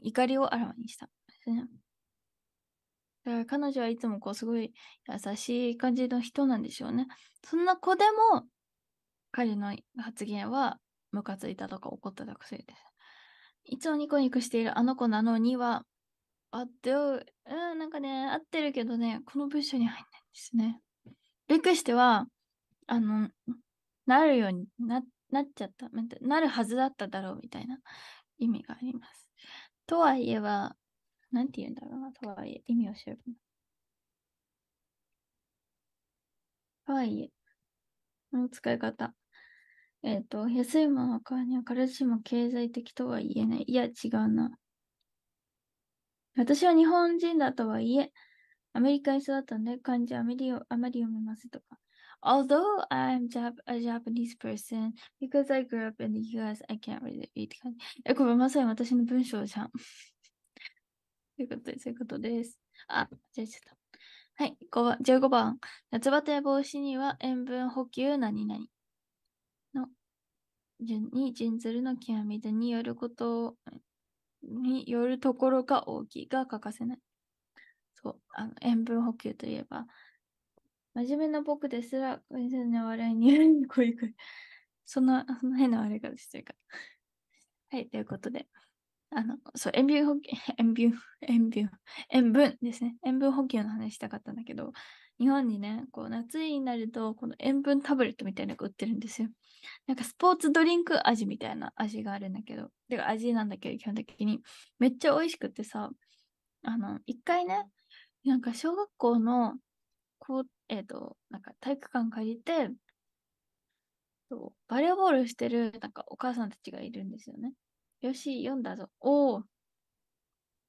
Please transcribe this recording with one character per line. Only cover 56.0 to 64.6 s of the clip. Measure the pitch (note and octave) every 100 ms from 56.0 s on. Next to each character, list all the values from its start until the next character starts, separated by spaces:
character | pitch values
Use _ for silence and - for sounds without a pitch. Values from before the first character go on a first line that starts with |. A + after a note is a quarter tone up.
in | A3+
the | G#3+ A3+ A3+
U |
S, | A3 G#3+ -
I | A3
can't | A3 -
really | B3 - - -
read | G#3+ -
漢 | B3
字。 | A#3 - -
え、 | -
こ | C4 B3+
れ | A#3+
ま | B3+
さ | C#4+
に | A#3+
私 | A3 A#3+
の | B3
文 | A#3 B3+
章 | B3 G#3+
じ | G#3 G#3
ゃ |
ん。 | -
<laughs> | - - - - _ _ _ _ - - _ _ _ _ _ _ -
と |
い | B3
う |
こ | A#3
と |
で、 | - B3+
そ | B3
う |
い | A#3+
う |
こ |
と | A3+ -
で | A3 A#3
す。 | A#3 - _ _ -
あ、 | - G3
間 | - _ -
違 |
え | A3
ち | -
ゃ |
っ | _ _ _ - - - _ -
た。 |
は | D4
い、 | -